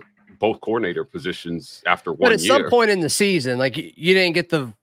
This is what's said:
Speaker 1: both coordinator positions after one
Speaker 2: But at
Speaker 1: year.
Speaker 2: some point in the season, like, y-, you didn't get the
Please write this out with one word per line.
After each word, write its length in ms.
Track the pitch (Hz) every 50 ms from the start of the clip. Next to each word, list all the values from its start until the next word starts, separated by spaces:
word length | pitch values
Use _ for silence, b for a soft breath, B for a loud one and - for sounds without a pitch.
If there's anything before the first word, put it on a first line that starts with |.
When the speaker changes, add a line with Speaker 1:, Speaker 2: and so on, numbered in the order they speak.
| - _ _ _ _ _ - -
Speaker 1:
both 200 | - 113 104 -
coordinator 420 | - 110 110 117 110 90 87 80 78
positions 800 | - - 87 - 92 85 - - 87 85 82 71 - - - -
after 280 | 87 90 - - 90 80
one 60 | -
Speaker 2:
But 100 | - 233
at 80 | 226 185
Speaker 1:
year. 80 | 160 143
Speaker 2:
some 220 | 262 285 - -
point 200 | 240 240 226 214
in 120 | 202 185
the 80 | 160 143
season, 500 | - - 208 202 190 160 120 127 123 123
like, 160 | 131 135 113
y-, 160 | 156 151 82 -
you 200 | - 151 175 190
didn't 180 | 190 185 175 160
get 160 | 175 170 -
the 240 | 170 156 131 117 104 _